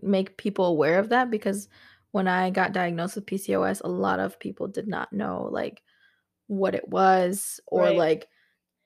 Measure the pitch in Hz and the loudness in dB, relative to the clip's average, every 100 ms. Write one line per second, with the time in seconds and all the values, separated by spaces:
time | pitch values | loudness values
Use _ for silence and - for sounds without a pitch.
0 | 190 190 190 - 208 196 180 156 147 180 | 0 0 0 -4 -4 0 2 4 4 4
1 | 220 240 247 214 196 196 - _ - _ | 2 2 2 -2 -2 -4 -8 _ -20 _
2 | _ 202 185 180 185 190 185 190 175 170 | _ -2 0 2 2 0 0 0 -2 -2
3 | 180 208 202 196 - 190 190 196 - 180 | -6 -6 -8 -6 -2 0 0 -2 -4 -2
4 | 196 - 190 - 190 196 196 190 202 - | 0 0 -2 -6 -12 -8 -8 -6 -6 -6
5 | - 202 - - - - - - _ _ | -6 -6 -6 -6 -6 -4 -6 -8 _ _
6 | _ _ _ _ - 196 190 - - 190 | _ _ _ _ -8 -2 0 -2 -2 2
7 | 190 185 180 196 - - - 180 175 175 | 4 6 2 -2 -6 -12 -2 2 4 4
8 | 160 156 - _ _ _ _ _ | 4 2 -2 _ _ _ _ _